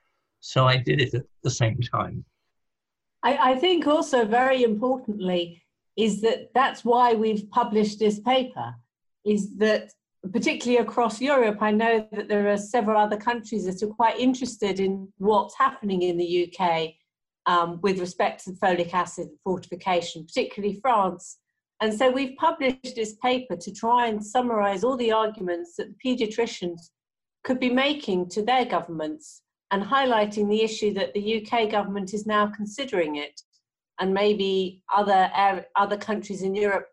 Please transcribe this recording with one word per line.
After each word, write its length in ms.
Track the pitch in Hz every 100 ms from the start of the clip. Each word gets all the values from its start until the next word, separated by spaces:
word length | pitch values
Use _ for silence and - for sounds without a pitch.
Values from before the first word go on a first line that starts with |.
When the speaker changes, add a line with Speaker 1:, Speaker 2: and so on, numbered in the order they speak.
| _ _ _ _
Speaker 1:
So 240 | - 135
I 120 | 131 127
did 240 | 120 147
it 120 | 123
at 100 | 120 - _
the 80 | -
same 300 | 123 113 -
time. 440 | - 113 92 - - _ _ _ _ _ _ _ _ _
Speaker 2:
I, 300 | 233 269 262
I 20 | 262
think 300 | 349 339 285
also 380 | 302 - 262
very 380 | 214 240 262 262
importantly 1000 | 240 208 247 254 233 202 185 180 170 - _ _ _ -
is 240 | 220 190
that 300 | 226 - -
that's 300 | 247 262 -
why 300 | 226 240 247
we've 360 | 226 220 214 -
published 480 | - 226 214 214 -
this 220 | 214 208
paper, 540 | 247 262 254 - 120 - _ _ _ _
is 320 | 208 208 185 196
that 340 | 214 214 - _ _ _ 196
particularly 460 | 214 214 247 240 247
across 420 | 220 - 233 220
Europe, 380 | 262 277 220 208
I 120 | 214
know 340 | 214 226 226 220
that 160 | 202 208
there 200 | 208 202
are 40 | 202
several 420 | 208 247 214 214
other 160 | 208 208
countries 480 | 240 240 214 214 185
that 160 | 185
are 100 | 214
quite 280 | - 226 -
interested 580 | 254 254 254 - 202 190
in 300 | 190 196 190 -
what's 380 | 190 208 - -
happening 440 | 269 - 202 185
in 140 | 180 170
the 80 |
U 220 | 175 175 175
K, 480 | - 180 165 160 - _ _ _ _ -
um, 340 | 175 170 170
with 160 | 196 185
respect 460 | 180 - 202 -
to 80 | -
folic 420 | 185 196 175 170
acid 340 | 185 175 - 165 -
fortification, 800 | 196 180 - 170 - 175 170 165 160
particularly 520 | - - - 202 196
France. 580 | 269 226 190 180 - - _ _ _ -
And 120 | 220
so 180 | 214 262
we've 260 | 254 262 -
published 580 | 320 330 262 254 254
this 200 | 226 214
paper 420 | - 254 254 254 175
to 160 | -
try 340 | - 226 240 233
and 180 | 214
summarise 600 | 208 254 247 220 202 196
all 120 | 233 262
the 160 | 233
arguments 600 | 220 214 214 185 175 175 -
that 120 | -
the 100 | -
paediatricians 880 | 254 247 214 220 233 - 180 170 - _ _ _ _ _
could 160 | - 254
be 120 | 247
making 580 | 247 277 294 - 185 180
to 120 | 220
their 220 | 214 254
governments 800 | 247 175 175 160 156 151 - - _ _ -
and 100 | 196
highlighting 680 | 202 269 269 220 208 208 208
the 140 | 214
issue 320 | 220 214 208
that 180 | 196 180
the 80 | 208
U 200 | 208 220
K 280 | 214 240 214
government 460 | 214 185 202 185
is 100 | 208
now 220 | 214 214 208
considering 720 | 208 208 - 170 190 156 147
it, 240 | 147 - - _ _ _ _ -
and 160 | 185
maybe 680 | 196 208 196 196 190 185 - -
other 360 | 202 202 190 185
ar-, 320 | - 196 185 -
other 220 | - 202 208
countries 460 | - 208 - 185
in 120 | 190
Europe 320 | 196 208 190 -